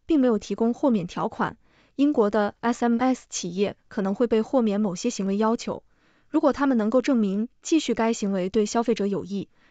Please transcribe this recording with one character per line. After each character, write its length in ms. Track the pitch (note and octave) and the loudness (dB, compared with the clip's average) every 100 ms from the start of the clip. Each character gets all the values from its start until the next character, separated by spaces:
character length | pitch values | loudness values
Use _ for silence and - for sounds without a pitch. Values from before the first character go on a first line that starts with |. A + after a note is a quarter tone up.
并 160 | - D#4 | 0 2
没 60 | B3+ | 4
有 120 | G#3+ | 2
提 160 | - | -2
供 200 | G3+ A#3 | -2 -2
豁 160 | A#3+ C#4+ | 2 2
免 160 | A3 F3 | 2 -2
条 220 | E3+ G#3+ | -4 -6
款， 280 | - G3+ - _ _ _ - | -4 -6 -6 _ _ _ 0
英 160 | C#4+ | 2
国 160 | D4 G#3 | 4 2
的 260 | G#3+ G3+ - | 2 0 -2
S 240 | A#3 A#3+ | -4 0
M 160 | A#3+ A#3 | 0 2
S 240 | B3+ B3 - | 0 -2 -6
企 240 | - F3 | -10 -6
业 240 | F3+ G3 - _ | -2 -2 -4 _
可 140 | - | -4
能 120 | F#3+ | -2
会 120 | G3+ A#3+ | 0 2
被 160 | A3 | 0
豁 180 | A3 C4+ | 2 2
免 220 | A3 G3+ | 2 0
某 120 | G#3+ | -2
些 140 | F3+ A#3+ | -4 -4
行 180 | - F#3+ | -4 -2
为 120 | G3+ | 0
要 180 | A3 A#3 | 0 -2
求， 260 | - - - _ _ _ _ | -4 -10 -12 _ _ _ _
如 140 | D#4 | 0
果 100 | D4+ | 2
他 140 | B3 C#4 | 2 2
们 100 | A#3+ | 2
能 140 | G#3+ | 2
够 100 | B3+ | 2
证 160 | C#4+ B3 | 2 2
明 320 | G3+ G3 A#3+ _ | 2 -2 -4 _
继 180 | - D#4+ | -2 0
续 140 | - | 0
该 180 | A#3 A3+ | 0 0
行 180 | A#3 G3+ | -2 -2
为 200 | F#3+ F#3 | -2 0
对 160 | A3 G#3 | 0 0
消 160 | A#3 | 0
费 120 | A#3 | 0
者 120 | G#3+ G3+ | 0 -2
有 180 | F#3 | -4
益， 240 | F3+ G3 - _ _ | -6 -8 -8 _ _